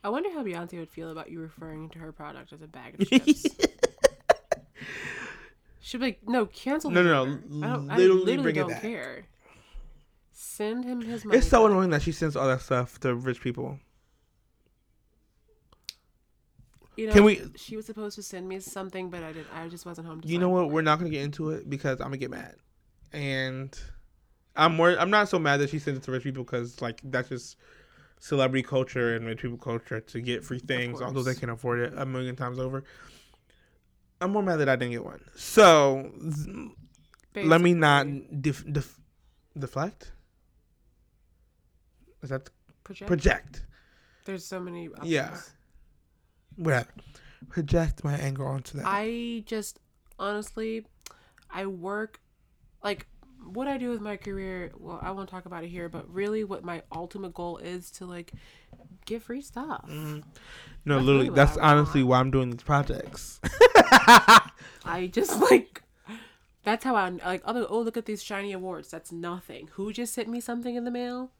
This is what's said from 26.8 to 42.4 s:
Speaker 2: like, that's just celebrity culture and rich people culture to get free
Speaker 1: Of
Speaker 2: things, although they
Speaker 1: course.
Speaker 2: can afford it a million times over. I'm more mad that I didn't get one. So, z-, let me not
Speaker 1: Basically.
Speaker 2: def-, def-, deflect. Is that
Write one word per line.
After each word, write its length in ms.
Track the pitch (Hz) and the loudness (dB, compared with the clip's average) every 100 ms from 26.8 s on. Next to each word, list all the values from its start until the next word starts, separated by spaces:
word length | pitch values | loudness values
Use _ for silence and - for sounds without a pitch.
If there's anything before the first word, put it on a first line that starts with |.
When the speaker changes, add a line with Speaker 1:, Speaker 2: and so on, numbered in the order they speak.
Speaker 2:
like, 200 | 117 113 | -10 -8
that's 240 | 139 131 131 | -6 -6 -4
just 280 | 127 - - _ - _ _ _ _ | -10 -12 -20 _ -20 _ _ _ _
celebrity 440 | - 143 131 131 | -4 2 2 2
culture 500 | 123 135 127 131 120 117 | 0 -2 -2 -2 -2 -2
and 100 | 113 | -6
rich 160 | 110 | -8
people 160 | 127 117 | -8 -10
culture 420 | - 117 - 110 | -8 -8 -6 -10
to 220 | - 123 | -10 -10
get 220 | 123 120 | -6 -6
free 140 | - 123 | -6 -12
Speaker 1:
Of 60 | |
Speaker 2:
things, 380 | - 127 123 117 | -6 -4 -4 -6
although 200 | 123 131 | -6 -4
they 100 | 127 | -4
Speaker 1:
course. 80 | 127 | -4
Speaker 2:
can 100 | 120 | -6
afford 300 | 117 123 120 | -6 -4 -2
it 120 | 120 165 | -4 -6
a 80 | 135 | -8
million 300 | 127 127 127 | -6 -8 -8
times 200 | 127 123 | -8 -6
over. 240 | 131 135 135 - - - _ _ _ _ _ _ _ _ _ _ | -6 -8 -12 -20 -20 -20 _ _ _ _ _ _ _ _ _ _
I'm 100 | 185 | -2
more 100 | 208 | -2
mad 140 | 196 165 | 0 0
that 80 | 139 | 2
I 80 | 127 | 0
didn't 160 | 123 | -2
get 100 | 117 | -6
one. 160 | - - - - | -10 -16 -20 -16
So, 760 | - - 202 160 139 135 135 - 160 | 2 8 10 10 6 2 -6 -12 -8
z-, 400 | 147 147 - - - - _ _ _ _ - | -8 -8 -10 -14 -16 -20 _ _ _ _ -4
let 240 | 160 160 | 4 4
me 140 | 175 | 6
not 320 | 175 151 143 139 | 4 4 4 2
Speaker 1:
Basically. 300 | 139 - 147 | -8 -10 -6
Speaker 2:
def-, 260 | 143 135 - | -4 -4 -6
def-, 280 | 147 127 - _ _ _ _ _ - | -6 -6 -14 _ _ _ _ _ -14
deflect. 540 | 135 139 165 - - - _ _ _ _ _ _ _ _ _ _ _ _ _ _ _ _ _ _ _ _ | -10 -6 -8 -10 -20 -20 _ _ _ _ _ _ _ _ _ _ _ _ _ _ _ _ _ _ _ _
Is 60 | 135 | -8
that 200 | 131 | -8